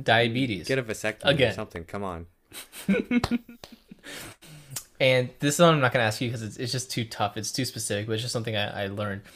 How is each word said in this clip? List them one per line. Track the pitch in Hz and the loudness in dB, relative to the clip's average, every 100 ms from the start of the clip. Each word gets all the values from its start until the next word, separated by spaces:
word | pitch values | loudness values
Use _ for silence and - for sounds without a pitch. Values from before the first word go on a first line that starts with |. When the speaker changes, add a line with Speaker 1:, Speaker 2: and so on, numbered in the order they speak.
Speaker 1:
diabetes. | 131 113 120 117 131 95 80 | 4 4 4 2 -2 -2 -2
Speaker 2:
get | 131 | -2
a | |
vasectomy | 113 101 107 107 | -2 -4 -4 0
Speaker 1:
Again. | 143 135 120 | 2 4 4
Speaker 2:
or | |
something. | 101 107 87 | 0 -8 -10
Come | 82 101 | -10 -8
on. | 98 85 85 _ _ - - - - | -6 -8 -12 _ _ -18 -16 -6 0
Speaker 1:
<laughs> | 196 - 240 - 240 - 240 - - - - - - - - - 151 - 135 - - | 0 0 0 0 -4 -6 -20 -20 -20 -20 -20 -16 -14 -14 -18 -20 -20 -14 -12 -10 2
And | 135 127 123 - | 4 4 2 0
this | 143 147 | 0 6
one | 170 | 6
I'm | 156 | 8
not | 127 | 4
gonna | 131 | 4
ask | 113 110 | 2 2
you | 123 | -2
'cause | 113 | -4
it's, | 107 - | -8 -6
it's | 127 | -4
just | 127 - | -4 -4
too | - | -4
tough. | 113 - 104 - | -4 -2 -2 -2
It's | 101 | -6
too | - | -4
specific, | 127 113 - 104 107 | -4 -4 -4 -4 -2
but | |
it's | 110 | -4
just | 123 | -4
something | 123 113 | -4 -2
I, | 107 104 101 | -2 -2 -4
I | 98 | -6
learned. | 101 104 98 - | -4 -4 -6 -10